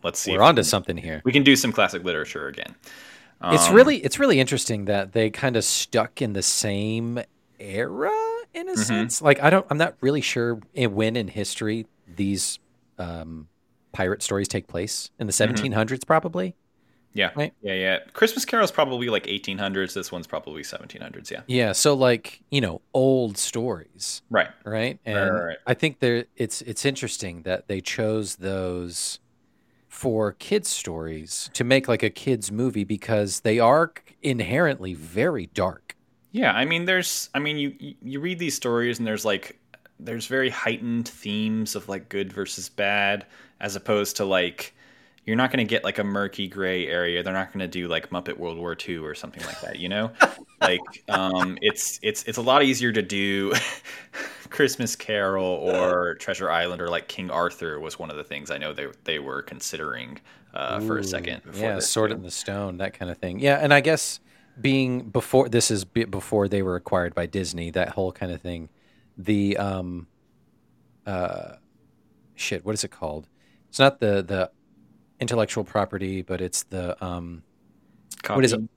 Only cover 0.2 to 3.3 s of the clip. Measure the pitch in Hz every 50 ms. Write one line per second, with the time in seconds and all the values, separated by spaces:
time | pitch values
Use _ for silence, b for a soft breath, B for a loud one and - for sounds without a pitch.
0.2 | - 98 90 95 113 160 160 117 85 - - 98 - - 85 80 - 80 78 76
1.2 | - 127 123 143 135 139 135 - - 117 107 113 98 - 101 87 90 90 82 78
2.2 | 73 - - 73 71 69 - - - - - _ B B B B B B B B
3.2 | B B